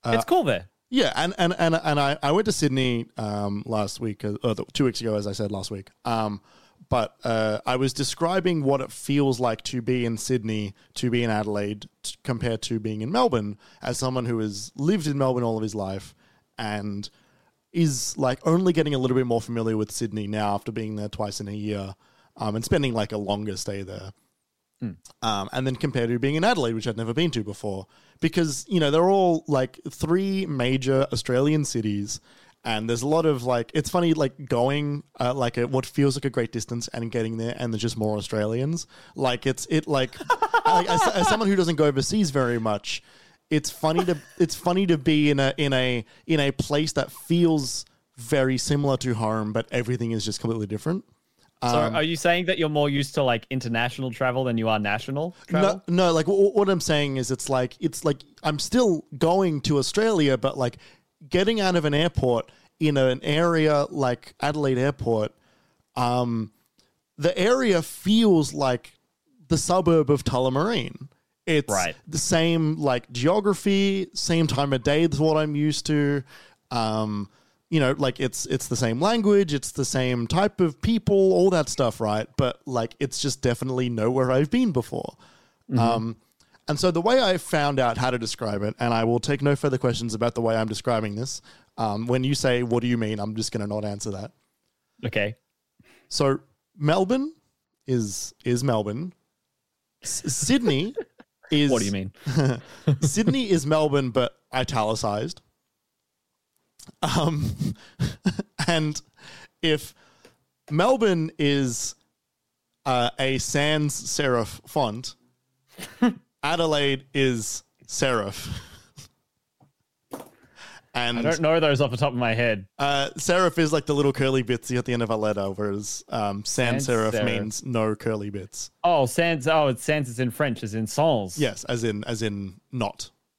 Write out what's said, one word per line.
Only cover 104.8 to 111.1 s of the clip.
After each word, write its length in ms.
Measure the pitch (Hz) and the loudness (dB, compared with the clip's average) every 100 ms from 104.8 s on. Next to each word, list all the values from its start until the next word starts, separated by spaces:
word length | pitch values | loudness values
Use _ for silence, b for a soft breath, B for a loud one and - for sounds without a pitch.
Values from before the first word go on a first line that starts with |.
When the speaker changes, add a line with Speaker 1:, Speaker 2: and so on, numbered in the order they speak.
| 107 110 113 104 147 - _ _ _ _ _ _ _ _ _ _ _ _ _ _ - _ | 0 0 -2 -2 -4 -10 _ _ _ _ _ _ _ _ _ _ _ _ _ _ -20 _
Speaker 1:
Um, 500 | 156 170 156 151 151 - - - B B B | -2 2 0 0 -4 -2 -4 -6 B B B
<laughs> 540 | B 190 - - - - | B -4 -4 -10 -6 0
and 320 | 165 156 151 _ _ B B B _ | 0 0 -4 _ _ B B B _
if 320 | 165 151 - _ b b b b _ _ - | 0 0 -2 _ b b b b _ _ -4
Melbourne 600 | 151 214 262 214 | 2 4 4 4